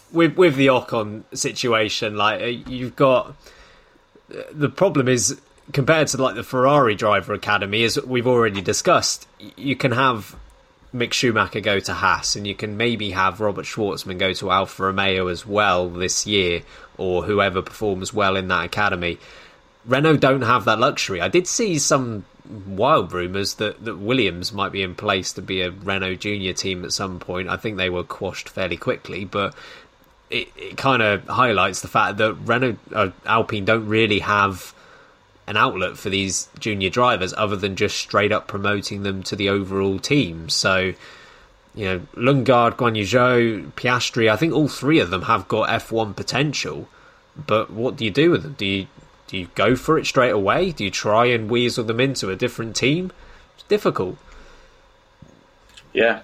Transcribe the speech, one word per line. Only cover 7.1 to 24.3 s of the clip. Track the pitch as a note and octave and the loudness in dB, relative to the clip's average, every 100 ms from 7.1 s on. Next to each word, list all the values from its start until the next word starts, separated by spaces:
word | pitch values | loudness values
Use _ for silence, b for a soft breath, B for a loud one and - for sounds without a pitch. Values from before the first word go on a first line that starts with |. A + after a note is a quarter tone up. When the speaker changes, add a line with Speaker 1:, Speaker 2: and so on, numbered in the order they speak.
| G2+ F#2 | 2 0
Speaker 1:
academy, | G2+ - G#2 G2 G#2+ | -4 0 0 0 0
as | A#2 C3 | 0 0
we've | B2+ B2 A#2+ | -2 0 2
already | B2 A2+ G2+ | 4 2 0
discussed, | F#2 G#2 - D#3 - - - _ | -2 0 4 2 2 -6 -10 _
y-, | G2 - | -20 -10
you | C3 B2 | -6 -2
can | C#3 | 0
have | A#2 C3+ A2+ G2 - - - _ _ - | 2 2 0 -6 -18 -20 -20 _ _ -10
Mick | B2 A#2 | -4 -2
Schumacher | - B2 A2 G2 A2+ | 0 2 2 0 -2
go | G2+ G2 | 0 0
to | - | -2
Haas, | F2+ F#2+ E2+ - - | -2 0 0 -2 -6
and | G2+ | -6
you | |
can | F#2+ G#2+ G#2 | -6 -6 -2
maybe | A#2+ A2+ G#2 | -2 -2 -4
have | F#2+ F#2+ F#2 | 0 -2 0
Robert | G#2+ F#2+ - | -2 -2 -6
Schwartzman | - G#2 D#2+ F#2+ F2+ | -4 -2 -4 -6 -2
go | F#2+ | -2
to | F#2 G2 | -2 0
Alfa | F#2 F#2+ - | 0 0 -2
Romeo | F#2+ F#2+ G2 F#2 F2+ | -2 0 0 0 -2
as | E2+ G#2 | -4 -2
well | G#2 G#2 F2+ F2+ | 2 4 2 0
this | F2 F2+ - G#2 | -2 -2 -2 0
year, | G#2 F2+ E2+ - B B - | 2 2 0 -6 B B -6
or | F#2+ F2+ | -2 -2
whoever | E2+ G2+ G2 F#2 | 0 2 2 0
performs | - - G#2+ F#2 F#2 | -4 -4 -4 -4 -4
well | A2 G2 F#2+ | 0 0 0
in | F#2 | 0
that | F2+ | -2
academy. | E2+ - G2+ F#2 F2 - B B B B _ _ A#2 | -2 0 0 0 -4 -6 B B B B _ _ -2
Renault | C3 D#3+ D3 | 2 4 6
don't | C#3+ C3+ | 4 4
have | A#2 B2 | 2 2
that | G#2 G#2+ | 2 2
luxury. | C3 - - F#2 | 2 0 -4 -2
I | F#2 | 2
did | F3 F3+ | 2 0
see | - A3 D#3+ | -2 0 0
some | - D3 B2 G#2+ - _ - G#2+ F#2+ | 2 0 0 -8 -10 _ -18 -16 -8
wild | F#2+ B2 D#3 F2+ | 0 2 2 0
rumours | F2+ F2+ G2 G2 | -4 -4 -2 -4
that, | - G#2+ - A2 | -2 -4 -4 -10
that | F#2 | -8
Williams | G2+ C3 G2 | -2 0 0